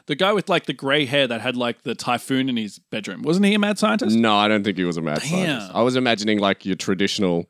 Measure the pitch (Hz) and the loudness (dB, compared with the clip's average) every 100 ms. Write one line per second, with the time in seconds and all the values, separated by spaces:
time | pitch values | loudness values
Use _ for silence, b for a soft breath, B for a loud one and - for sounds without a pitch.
0 | - 139 190 214 - 170 - 139 139 147 | -10 -2 0 0 0 -2 -2 -6 0 0
1 | 131 143 131 117 123 123 120 113 - 110 | 2 0 0 -2 -4 -2 -2 -4 -8 -6
2 | - 120 - 131 131 120 104 - _ 110 | -2 -4 0 -2 0 -2 -6 -10 _ -10
3 | 101 87 147 180 202 208 208 208 214 214 | -8 -6 0 2 4 2 0 0 0 0
4 | - 113 117 104 104 107 104 92 87 82 | 2 4 4 4 4 2 2 0 -2 0
5 | 80 78 143 180 165 127 95 92 120 127 | -2 -2 -2 0 0 -2 -4 0 2 2
6 | 127 110 107 107 98 98 101 92 - 92 | 0 0 0 2 2 0 -4 -4 -2 0
7 | 98 - 92 85 85 | 0 0 0 0 -4